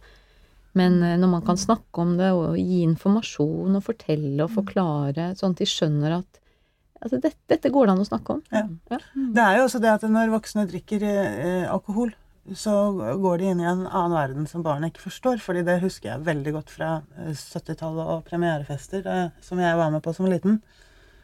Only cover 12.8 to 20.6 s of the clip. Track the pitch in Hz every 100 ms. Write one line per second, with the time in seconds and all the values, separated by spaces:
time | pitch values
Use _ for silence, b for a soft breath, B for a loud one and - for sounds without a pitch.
12.8 | 208 190 107 175 190 175 190 175 170 185
13.8 | 185 190 175 165 139 139 151 170 160 143
14.8 | 165 - 185 - 254 233 - 175 175 180
15.8 | 185 - 107 123 165 151 147 151 - -
16.8 | 160 160 143 - 160 143 - 170 - 160
17.8 | 160 160 160 165 - 170 170 151 143 143
18.8 | - 196 185 185 175 - - 180 175 170
19.8 | 156 156 165 160 185 175 196 220